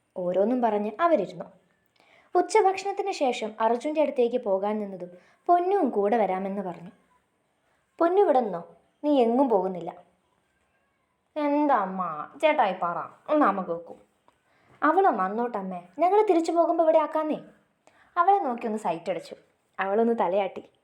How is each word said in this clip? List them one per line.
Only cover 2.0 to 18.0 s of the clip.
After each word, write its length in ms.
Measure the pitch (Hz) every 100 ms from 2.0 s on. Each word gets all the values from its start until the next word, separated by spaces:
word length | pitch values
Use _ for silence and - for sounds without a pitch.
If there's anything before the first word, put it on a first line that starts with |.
| _ _ _
ഉച്ചഭക്ഷണത്തിന് 760 | 359 359 440 381 381 403 392 392
ശേഷം 380 | 359 269 240 214 -
അർജുൻ്റെ 420 | 220 240 302 311
അടുത്തേക്ക് 380 | 285 269 233 240
പോകാൻ 380 | 220 190 202 214
നിന്നതും 300 | 202 185 180 180 _ _ -
പൊന്നുവും 420 | 349 359 403 269
കൂടെ 280 | 208 202 233
വരാമെന്ന് 440 | 185 185 196 202
പറഞ്ഞു. 300 | 185 165 175 - _ _ _ _ _ _ _ _ _ -
"പൊന്നു 220 | 339 381
ഇവിടെ 180 | 370 254
നിന്നോ, 220 | 220 170 - - _ _
നീ 180 | 294 277
എങ്ങും 280 | 226 240 277
പോകുന്നില്ല." 420 | 202 190 180 170 - - _ _ _ _ _ _ _ _ _ _ _ _
"എന്താ 400 | 311 294 294 294
അമ്മ, 540 | 240 190 190 175 151 - 277
ചേട്ടായി 320 | 311 294 208
പറ, 240 | 185 175 170 135 - -
ഒന്ന് 160 | 302
അമ്മ 160 | 233 196
കേൾക്കും." 360 | 180 170 - - _ _ _ _ _ _ _ -
"അവളും 360 | 294 339 392 226
വന്നോട്ടമ്മേ, 640 | 185 214 240 220 190 180 - -
ഞങ്ങൾ 220 | 349 403
തിരിച്ചു 300 | 427 330 330
പോകുമ്പോൾ 320 | 339 320 339
ഇവിടെ 160 | 320 320
ആക്കാന്നേ." 400 | 302 311 311 214 - _ _ _ _ _